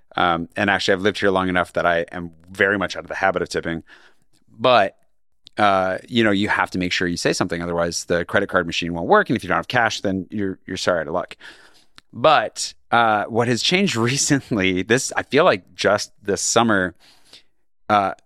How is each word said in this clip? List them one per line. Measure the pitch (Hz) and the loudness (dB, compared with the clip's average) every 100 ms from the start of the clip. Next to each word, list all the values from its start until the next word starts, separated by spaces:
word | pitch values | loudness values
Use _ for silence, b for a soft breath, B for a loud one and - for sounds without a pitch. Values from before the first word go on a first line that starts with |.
| B - | B 0
Um, | 90 85 82 - | 0 0 -4 -2
and | 101 | 0
actually, | 95 - | 0 0
I've | 95 | 0
lived | 101 - | 0 0
here | 101 | 0
long | 95 92 | 2 0
enough | 90 87 | 0 -2
that | 85 85 | 0 0
I | 85 - | 0 -2
am | 90 85 - 90 | -8 -12 -16 -8
very | 95 98 101 | 0 2 2
much | 90 82 | -2 -6
out | |
of | 82 | -10
the | - | -2
habit | 95 90 | 0 0
of | 82 | -2
tipping. | 82 82 80 - b b b b _ _ | -4 -4 -6 -10 b b b b _ _
But, | 110 127 120 98 - _ _ _ _ - - | -2 4 4 2 -4 _ _ _ _ -10 0
uh, | 104 95 92 92 - | 4 4 2 -4 -2
you | 117 | 2
know, | 110 | 2
you | 98 104 | 2 0
have | - 92 | 0 -2
to | 95 | -2
make | 90 | -4
sure | - 90 | -2 -2
you | 85 | -2
say | 143 | -2
something. | - 92 87 | -2 -4 -6
Otherwise, | 87 85 85 82 - | -4 -2 -2 -4 -2
the | 87 87 | -2 0
credit | 104 98 | -2 0
card | 92 85 | 0 -2
machine | - 85 | -4 -6
won't | 85 107 | -4 2
work. | 208 190 | 2 2
And | 113 | -2
if | |
you | 90 | -2
don't | 87 | -4
have | 82 | -2
cash, | 123 110 - | 0 0 -2
then | 104 95 - | -4 -4 -6
you're, | 104 98 - - | -6 -6 -8 -10
you're | 92 | -4
sorry | - 87 | -2 -2
out | 73 | -2
of | |
luck. | 87 - - B B B B B _ _ | -6 -8 -14 B B B B B _ _
But, | - 147 135 107 - - - - | 0 2 2 0 -6 -12 -12 0
uh, | 117 113 107 87 | 2 4 2 0
what | 113 120 | -2 0
has | 117 | 0
changed | - 180 196 113 | 0 0 0 0
<laughs> | 117 | 0
recently, | 139 - 139 - 113 92 92 | 0 0 0 0 0 0 0
this, | 95 120 - - | 0 0 0 -6
I | |
feel | - 131 175 | 0 2 4
like | 104 - - | 2 -4 -2
just | 98 101 - _ | 2 2 -2 _
this | 101 92 | -4 -2
summer, | - 117 117 101 92 - b b b b b _ _ _ - | 0 2 2 2 0 -6 b b b b b _ _ _ 0
uh, | 104 95 - | 2 2 -4